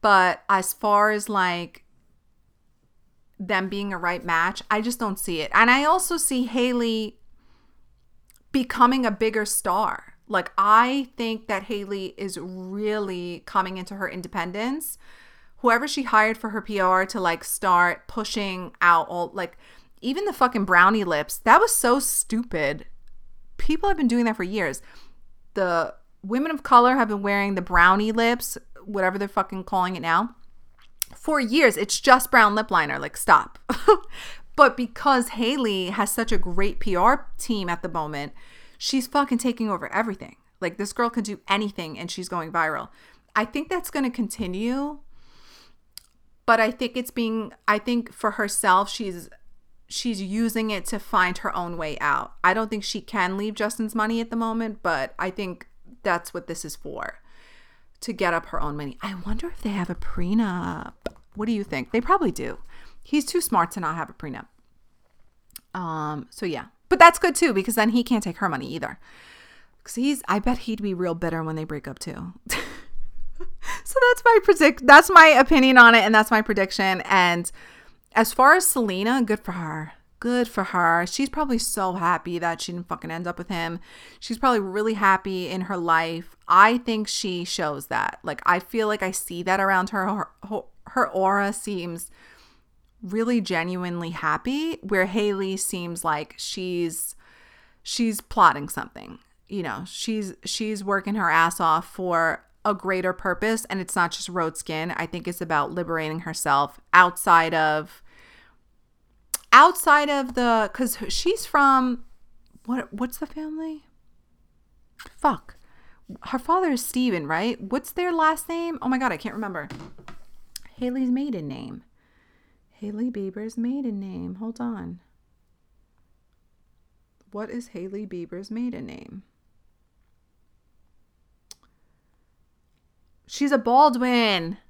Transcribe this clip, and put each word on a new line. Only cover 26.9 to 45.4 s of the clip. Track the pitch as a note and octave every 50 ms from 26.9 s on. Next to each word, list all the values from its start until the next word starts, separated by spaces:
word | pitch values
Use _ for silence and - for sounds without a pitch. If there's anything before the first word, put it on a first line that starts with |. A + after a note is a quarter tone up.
| B3+
have | C4+ A#3 G#3
been | G#3+ G3+ G3
wearing | G3+ G3+ G3+ G3 G3 G3
the | F#3
brownie | F3+ - F3+ F3 E3+ F3+ F#3+ G3+ G#3 A3
lips, | A3 A3+ A#3 A#3 A#3+ A#3+ - - - - - - - - -
whatever | G3 G#3 G3 F#3+ F#3 F#3 G3+
they're | G3+ G3
fucking | - G#3+ F#3+ - - F#3+ F#3
calling | - - F#3+ F3+ F3+ F#3
it | F3
now, | E3 E3 E3 F3 G#3+ A#3 - _ - - - - - - - _ - - - - - - -
for | - - - D#4 D4
years. | B3+ G#3+ A#3 D#4+ D#4 A#3+ -
It's | - G3+ G3+ - -
just | - C#4 B3+ B3+ B3+ -
brown | - B3 A3 G#3 G3+
lip | G#3+ G#3+ -
liner. | G3 F3 D#3 C#3+ C3+ C3+
Like, | C#3 D3 - -
stop. | - - F3+ C#3 - - - - - - B3 - - -
<laughs> | G#4+ - - - - - - - - - - - -
But | - C#4+ C4 C4 C4+
because | B3 A#3 - - - D4 C4+ B3 A#3+ B3
Haley | - A3 A#3+ A3+ C#4 D4 B3+ G#3+ G3+ F#3+ F#3 F3
has | G3+ A3+ G#3 G3
such | - - A3+ -
a | A3 -
great | - F3+ E3+ F3 G3 G3+ - -
P | - - F#3+
R | F3 F3+ A3+ C4+ D4 - - - -
team | - - A#3 G#3 F#3+ F3
at | F3 E3+
the | - F3
moment, | D#3+ E3+ D#3 D3+ D3+ C#3+ C#3+ D3 - - - - - - - - - -
she's | - - - C4+ B3 -
fucking | - D4 C#4+ C#4 B3+ A#3
taking | - B3+ A#3 A#3 A3+ G#3+
over | G3 E3 - -
everything. | - G3+ A3+ A#3 G3 - - - - _ _ _ _ _
Like, | F#3+ E3+ - -
this | G3 G3+ -
girl | - A#3+ A#3
can | A#3 A#3+ G#3
do | G#3 G#3 - _ -
anything | G3 G3+ G#3+ G#3 G3 - E3+ D#3+ D#3 -
and | E3 F3
she's | - - F3+ -
going | F#3 F3 D#3+ D#3+
viral. | D#3 E3+ D#3+ D#3 D3+ - - - - - - - _ _ _ _ _
I | - A3
think | A3 - C#4+ D#4 -
that's | F#4 F4+ F4 -
gonna | - D4+ C4+ B3+
continue. | B3 - A3+ G#3 - - G#3+ F3+ F3+ F#3+ A3 A#3 B3+ C4+ C#4+ D4 D4+ C#4 - - - - - - - -